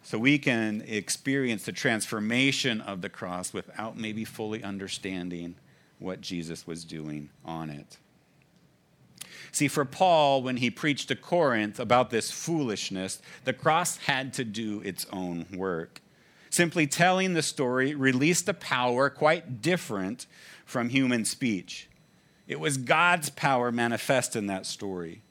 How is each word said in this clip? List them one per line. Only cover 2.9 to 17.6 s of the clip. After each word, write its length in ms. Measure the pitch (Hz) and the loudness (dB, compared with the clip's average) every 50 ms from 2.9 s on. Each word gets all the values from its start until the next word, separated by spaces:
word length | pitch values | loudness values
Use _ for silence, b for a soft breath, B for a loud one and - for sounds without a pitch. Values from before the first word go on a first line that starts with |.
| 98 92 | -8 -6
the 80 | 87 98 | -8 -10
cross 420 | - - - 90 90 90 90 - | -10 -8 -8 -8 -6 -6 -8 -6
without 460 | - 98 - - - - 107 113 - | -6 -8 -8 -8 -10 -8 -8 -8 -8
maybe 260 | 120 113 110 107 110 110 | -8 -8 -6 -6 -6 -8
fully 400 | 110 - - 113 107 107 107 - | -8 -8 -8 -6 -6 -6 -6 -8
understanding 920 | 98 101 98 98 95 - - - 98 92 92 90 90 87 85 85 85 90 - b b b b b b b b | -8 -8 -8 -8 -8 -8 -8 -6 -6 -6 -6 -6 -6 -6 -8 -8 -10 -12 -14 b b b b b b b b
what 220 | - 92 92 90 | -8 -8 -8 -8
Jesus 440 | - - 92 87 82 80 85 78 - | -8 -6 -6 -6 -6 -6 -8 -10 -10
was 200 | - 82 82 82 | -12 -12 -12 -12
doing 440 | 82 82 80 76 76 76 76 73 69 _ _ - | -12 -10 -10 -8 -8 -8 -8 -10 -12 _ _ -14
on 260 | 82 82 80 80 78 | -10 -8 -8 -8 -8
it. 280 | 73 71 - _ - - _ _ _ _ _ _ _ _ _ _ _ _ _ _ _ _ _ _ _ _ _ _ _ B B B B B B B | -10 -12 -14 _ -20 -20 _ _ _ _ _ _ _ _ _ _ _ _ _ _ _ _ _ _ _ _ _ _ _ B B B B B B B
See, 160 | B - 151 | B 0 0
for 160 | 139 - 156 139 | 2 2 0 -2
Paul, 600 | 131 - - 190 185 170 156 147 139 139 135 123 | -2 2 4 6 6 8 8 8 6 6 4 2
when 140 | 127 127 | 0 -2
he 120 | 120 127 120 | 0 0 0
preached 400 | - - - 156 143 117 - - | 0 0 -2 -2 0 -2 -2 -4
to 60 | 131 | -4
Corinth 640 | - - - 180 175 165 139 120 110 107 104 104 | -6 -2 0 2 4 4 4 4 2 0 0 -2
about 320 | - 123 107 123 123 127 - | -6 2 6 6 6 6 4
this 220 | 120 113 104 - | 2 0 0 -2
foolishness, 920 | - - - - 170 165 143 120 104 92 - - 98 92 92 95 - - B B B B B | -6 -6 -4 -2 -2 0 0 -2 -2 -4 -4 -6 -4 -4 -4 -6 -6 -10 B B B B B
the 100 | 131 123 | -4 -4
cross 440 | 127 - 160 156 165 180 170 - | 2 2 4 4 4 2 0 -4
had 340 | - - - 143 131 135 135 - | -2 0 0 0 0 0 -4 -4
to 100 | - 131 | -6 -6
do 360 | 110 101 113 117 107 104 104 | -4 -4 -6 -4 -4 -4 -4
its 240 | - 98 90 - - - | -6 -6 -6 -6 -8 -8
own 340 | - 95 92 90 87 85 82 82 | -6 -6 -4 -4 -4 -6 -6 -8
work. 480 | 98 90 92 95 87 80 80 - _ - _ b b b b b b b b b | -8 -4 -4 -2 -2 -2 -4 -8 _ -20 _ b b b b b b b b b
Simply 360 | - - 175 170 - 175 151 | 2 2 2 2 4 2 2
telling 460 | 143 - - 175 185 185 185 190 190 180 | 2 4 4 4 6 6 4 2 2 2
the 80 | 160 | 0
story 520 | 147 - - - | 0 -2 -2 -2